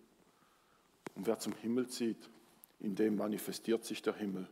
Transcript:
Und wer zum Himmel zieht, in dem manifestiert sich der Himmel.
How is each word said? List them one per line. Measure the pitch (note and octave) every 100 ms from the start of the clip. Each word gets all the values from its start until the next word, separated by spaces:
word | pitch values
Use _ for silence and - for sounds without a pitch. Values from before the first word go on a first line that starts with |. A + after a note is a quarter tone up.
| - _ _ _ _ _ _ _ _ _ -
Und | G2+ G2
wer | G#2+
zum | A2
Himmel | G2 A2 B2 A#2+
zieht, | - A#2 G2+ - - - - - -
in | G#2+
dem | G2 A2 G2+
manifestiert | G#2+ G#2 - - - A2+
sich | - G#2+
der | A2
Himmel. | G2+ G#2 F#2+ F#2